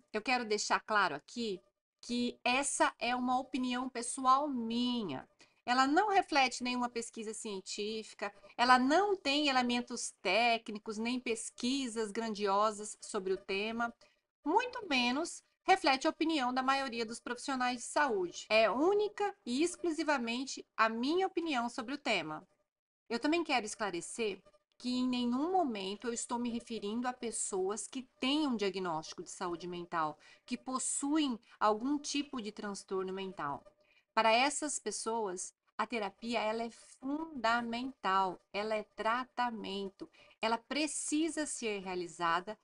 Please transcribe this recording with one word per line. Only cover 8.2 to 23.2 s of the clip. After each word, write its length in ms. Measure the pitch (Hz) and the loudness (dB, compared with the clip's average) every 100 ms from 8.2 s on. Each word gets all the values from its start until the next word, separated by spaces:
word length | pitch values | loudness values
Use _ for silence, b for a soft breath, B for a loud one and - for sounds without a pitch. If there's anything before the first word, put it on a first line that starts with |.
| 202 B B - | -8 B B 2
ela 220 | 240 254 | 6 8
não 360 | 254 320 415 381 | 8 6 4 2
tem 340 | - 285 302 | 0 2 2
elementos 680 | 254 247 240 240 240 - - | 2 2 0 -2 -6 -8 -6
técnicos, 760 | 196 196 240 226 - 214 - 214 | 0 4 4 2 -2 -10 -8 -4
nem 220 | 226 247 | -2 -2
pesquisas 880 | 247 220 - - 247 269 262 220 220 | -2 -4 -6 -4 0 0 -2 -2 -4
grandiosas 880 | 202 226 202 202 196 214 208 214 - | -2 -4 -2 2 4 2 0 -8 -12
sobre 320 | - 214 190 | -8 -4 -2
o 40 | 190 | -2
tema, 560 | - 196 214 226 233 - b b _ _ | -2 -2 -2 -2 -4 -6 b b _ _
muito 440 | 294 381 494 494 403 | 0 2 2 -4 0
menos 560 | 262 240 262 330 - - _ - | 2 2 0 -2 -8 -16 _ 2
reflete 380 | 381 311 262 320 | 4 4 4 2
a 20 | |
opinião 420 | 311 320 320 247 | 0 0 2 2
da 120 | 254 | 2
maioria 420 | 262 269 269 233 226 | 2 2 0 -2 -4
dos 140 | 233 | -6
profissionais 580 | - 240 - 269 247 247 | -8 -6 -4 0 0 -2
de 60 | |
saúde. 640 | - - 294 208 175 - - | -2 2 2 2 -2 -6 2
É 180 | 214 220 | 6 6
única 640 | 226 330 415 415 - 415 392 - | 6 4 4 2 0 -2 -2 -4
e 160 | 247 | 0
exclusivamente 1040 | 349 - 349 302 302 277 233 233 269 - - - | 0 0 -2 -2 0 0 0 -2 -4 -8 -10 2
a 140 | 220 | 2
minha 380 | 226 254 349 370 | 2 0 2 2
opinião 420 | 359 330 285 240 | 0 -2 -2 -2
sobre 240 | - 226 | -4 -8
o 40 | 285 | -6
tema. 460 | 269 202 156 156 190 _ _ _ _ _ - | 0 0 0 -8 -12 _ _ _ _ _ -6
Eu 120 | |
também 240 | 233 | -2